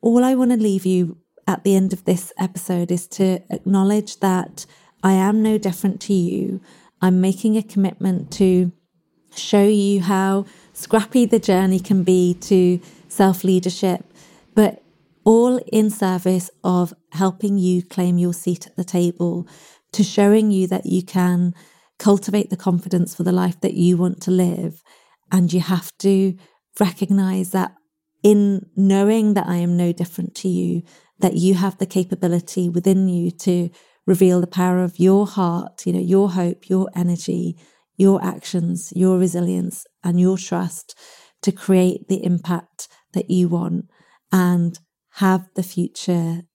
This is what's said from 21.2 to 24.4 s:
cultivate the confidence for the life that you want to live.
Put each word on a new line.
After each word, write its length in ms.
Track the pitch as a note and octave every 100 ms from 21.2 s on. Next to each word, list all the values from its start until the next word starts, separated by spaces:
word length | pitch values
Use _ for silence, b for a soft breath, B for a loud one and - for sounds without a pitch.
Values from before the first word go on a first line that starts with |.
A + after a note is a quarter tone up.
| F3+ F3+ F3 F3 b b b _
cultivate 520 | G#3+ G3+ G3+ G3+ G3
the 80 | F#3
confidence 580 | - F3+ F3+ F3+ F3 -
for 80 |
the 80 | F3
life 280 | F3+ F3+ F3
that 120 | F#3+
you 220 | - F3 F3+
want 260 | F3+ F3+
to 100 | -
live. 520 | F#3